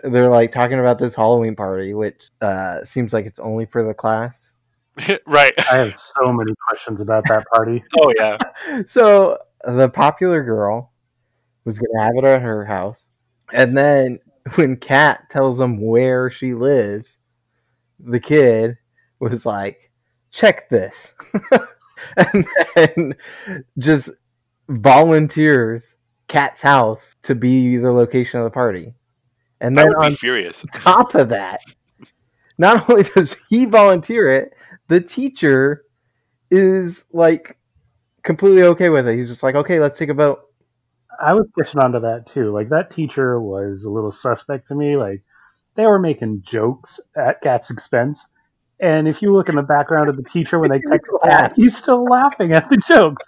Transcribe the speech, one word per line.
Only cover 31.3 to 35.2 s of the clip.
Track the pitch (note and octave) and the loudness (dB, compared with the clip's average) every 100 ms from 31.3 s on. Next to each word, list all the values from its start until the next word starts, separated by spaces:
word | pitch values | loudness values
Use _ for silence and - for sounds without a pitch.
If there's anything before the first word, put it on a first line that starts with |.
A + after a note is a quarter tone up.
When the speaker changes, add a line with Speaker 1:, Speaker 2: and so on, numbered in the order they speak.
| G#2 F#2+ F#2+ - _ _ _ _ _ _ _ _ - | -2 -8 -14 -18 _ _ _ _ _ _ _ _ 0
Speaker 1:
not | F3+ A3+ - | 2 4 4
<laughs> | |
only | A3+ | 4
does | - F#3+ D#3 - _ | 4 0 0 -6 _
he | A3+ B3 | -2 4
volunteer | G#3+ G3+ F3+ - A3+ D#3 | 6 6 4 -2 0 2
it, | C3+ - _ _ - - | 0 -2 _ _ -20 -2
the | F3 | 0
teacher | F3 - | 0 -6